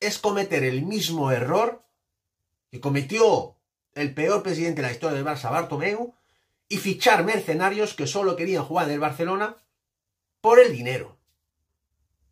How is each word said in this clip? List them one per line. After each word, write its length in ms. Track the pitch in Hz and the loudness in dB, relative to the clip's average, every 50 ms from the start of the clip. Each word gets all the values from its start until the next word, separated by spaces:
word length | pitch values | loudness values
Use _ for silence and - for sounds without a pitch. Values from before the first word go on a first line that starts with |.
es 200 | - 208 208 - | -6 -4 -4 -2
cometer 440 | - 214 196 202 196 190 175 147 131 | -2 0 0 0 -2 -2 -2 -2 0
el 200 | 131 123 131 147 | 0 -2 -2 -4
mismo 500 | 175 214 214 - 160 165 165 139 131 131 | -4 -4 -4 -4 -2 -2 -2 0 0 0
error 500 | 120 123 127 160 196 226 233 233 - _ _ _ _ _ _ _ _ _ _ _ _ _ _ _ _ _ _ | 0 0 0 2 2 2 0 -2 -6 _ _ _ _ _ _ _ _ _ _ _ _ _ _ _ _ _ _
que 80 | - 123 | -14 -8
cometió 800 | - 143 139 139 135 135 185 226 233 214 185 139 - - - _ _ _ _ _ _ _ - | -4 -2 -2 -2 -2 -2 0 2 4 4 4 2 0 -4 -10 _ _ _ _ _ _ _ -8
el 200 | 147 147 143 135 | -6 -6 -4 -4
peor 280 | 151 151 180 202 208 | -2 0 0 0 0
presidente 400 | - 190 175 156 165 170 160 143 | 0 -2 -4 -2 -2 -4 -2 -2
de 60 | 139 123 | -4 -6
la 60 | 120 | -4
historia 240 | 120 - 160 147 135 | -4 -4 -4 -4 -4
del 80 | 139 | -4
Barça, 260 | 151 151 135 - 117 | -4 -6 -6 -4 -4
Bartomeu, 640 | 127 165 170 160 151 143 156 190 208 220 240 240 - _ _ _ _ _ _ _ _ _ _ - | -2 -2 -2 -4 -4 -4 -4 -4 -4 -4 -6 -8 -12 _ _ _ _ _ _ _ _ _ _ -8
y 80 | - 180 | -8 -6
fichar 480 | - 196 185 - - 254 226 185 165 | -4 -4 -4 0 4 4 4 4 4
mercenarios 680 | 196 220 202 190 - 160 156 185 196 208 208 214 208 - | 2 -2 -2 -2 -2 -2 0 0 0 0 0 -2 -4 -4
que 140 | - 147 131 | -6 -6 -6
solo 300 | - 202 202 190 175 - | -2 -2 0 0 0 -2
querían 260 | 165 185 190 170 135 | -2 -2 -2 -2 -2
jugar 240 | 135 160 180 170 147 | -2 -2 -2 0 0
en 60 | 147 | -2
el 60 | 147 | -2
Barcelona 560 | 151 151 139 139 165 170 190 196 214 214 220 - _ _ _ _ _ _ _ _ _ _ _ _ _ _ _ _ | -2 -2 -2 -2 -4 -2 -2 -2 -4 -4 -8 -10 _ _ _ _ _ _ _ _ _ _ _ _ _ _ _ _
por 180 | - 214 233 247 | 4 8 10 10
el 140 | 247 233 | 10 8
dinero. 460 | 156 123 120 123 131 127 - - - _ _ _ _ _ _ _ _ _ _ _ _ _ _ _ _ _ _ _ _ _ _ _ | 6 -2 -4 -4 -4 -4 -6 -10 -16 _ _ _ _ _ _ _ _ _ _ _ _ _ _ _ _ _ _ _ _ _ _ _